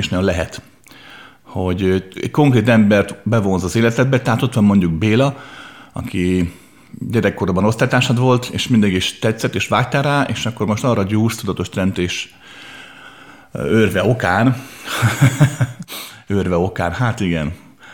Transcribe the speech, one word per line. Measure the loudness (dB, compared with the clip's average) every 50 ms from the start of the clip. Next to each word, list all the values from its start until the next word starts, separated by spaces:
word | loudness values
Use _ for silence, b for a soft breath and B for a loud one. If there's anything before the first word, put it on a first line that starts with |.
| 0
is | -2
nagyon | -2 0 0
lehet, | 0 0 -2 -4 -6 -8 -14 -18 -20 B B B B B B B B B B B B B B B -10
hogy, | -6 -4 -2 -2 -2 0
ö, | 0 2 0
egy | 0 -2 -6 -10 -8 -8 -4
konkrét | 0 2 2 4 4 4 4 4
embert | 6 6 6 6 6 4 2 0 -4 -8 -4
bevonz | -2 0 0 2 2 0 0 -2
az | -2 0
életedbe, | 2 2 2 2 2 2 2 0 0
tehát | 0 0 0 0
ott | 0 -2 2
van | 4 4
mondjuk | 4 6 4 4 2
Béla, | 0 0 0 2 4 4 2 2 0 B B B B B B B B B B B
aki | B -10 -8 -6 -4 -2 0 0 0 0 0 -2 B B B B B B B B B -12 -8 -4
gyerekkorban | 0 0 0 0 0 -2 -2 -2 0 2 2
osztálytársad | 0 0 0 0 0 0 0 0 0 0 2
volt, | 2 2 2 2 0 -4
és | -6 -6 -2 0
mindig | 2 2 4 2
is | 2 0 -2 -4 -4 -4
tetszett, | -2 -2 -2 -2 -4 -4 -4
és | -4 -4 0
vágytál | 0 0 0 0 -2 -2
rá, | 0 0 0 0
és | -2 -2 -4 -6 -6
akkor | -6 -6 -4 -4
most | -2 -2 -2 0
arra | 0 0 0
gyúrsz | 0 0 0 0 0 0 -2
tudatos | -4 -6 -6 -4 -4 -6 -6
teremtés, | -4 -2 -2 -2 -2 -2 -4 -4 -4 -8 -10 -12 B B B B B B B B B B B B B B B B B B B B B B B B
ö, | B -8 -4
őrve | 0 2 2 2 2 2 2 0
okán. | 0 0 0 0 2 2 2 2 2 0
<laughs> | -2 B B B B B B B B 0 0 2 2 2 2 4 4 2 2 2 0 -4 -4 -6 -8 -16 B B B B B B B B B
Őrve | -2 -2 0 0 0
okán, | 0 0 0 -2 -2 -4 -2
hát | -2 -2 -2 -2 -2 -2
igen. | -2 -2 0 -2 -2 -4 -6 B B B B B B B